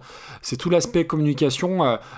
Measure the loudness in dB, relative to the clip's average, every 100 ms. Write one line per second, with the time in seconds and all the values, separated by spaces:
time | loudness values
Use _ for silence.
0 | -6 -20 -18 -14 -10 -6 2 2 2 0
1 | 0 0 0 2 2 2 -2 2 2 0
2 | -4